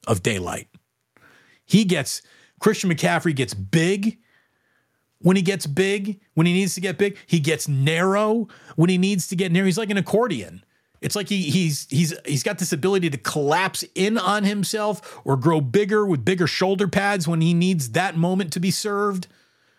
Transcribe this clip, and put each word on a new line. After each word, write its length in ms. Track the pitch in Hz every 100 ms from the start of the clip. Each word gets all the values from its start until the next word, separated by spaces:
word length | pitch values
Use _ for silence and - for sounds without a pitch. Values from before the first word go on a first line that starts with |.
| -
of 160 | 104
daylight. 440 | 117 98 87 - - - _ _ _ _ - _ _ _ -
He 160 | 196
gets, 380 | 196 170 123 - - _ _ _
Christian 320 | 214 - 190
McCaffrey 440 | 160 180 170 175 135
gets 200 | 113 101
big 640 | 98 160 170 202 220 - _ _ _ _ _ _ _ _ _ _
when 180 | 170 190
he 60 |
gets 240 | 180 190 151
big, 540 | 143 190 208 202 196 _ 160
when 100 | 175
he 80 |
needs 220 | 180 196 -
to 60 |
get 180 | 190 156
big. 180 | 202 202 -
He 140 | 170
gets 280 | 143 151 -
narrow 800 | 135 139 165 185 202 214 233 208 - - -
when 160 | 175
he 80 | 185
needs 280 | 190 202 -
to 60 | 180
get 160 | 190
narrow. 140 | 175 196
He's 120 | 175
like 120 | 214
an 80 | 202
accordion. 640 | 156 202 240 127 85 87 _ _ _ _
It's 140 | - 208
like 120 | 196
he, 140 | 202 151
he's, 380 | 185 165 139 -
he's, 240 | 131 160 -
he's 200 | - 135
got 160 | 208 196
this 120 | 180
ability 380 | 160 185 196 175
to 80 | 131
collapse 680 | - 156 143 165 190 - - 185
in 240 | 196 226
on 240 | 185 208
himself 760 | 202 208 175 214 214 208 - -
or 140 | 135 135
grow 220 | 147 160
bigger 460 | 131 196 208 214 202
with 180 | 147
bigger 220 | 110 190 165
shoulder 420 | - 190 196 202
pads 400 | 196 202 202 156
when 140 | 165
he 140 | 165 170
needs 360 | 180 180 120
that 240 | 160 190 165
moment 380 | 175 185 175
to 60 | 180
be 100 | 185
served. 580 | - 214 202 208 190 - _ _ _ _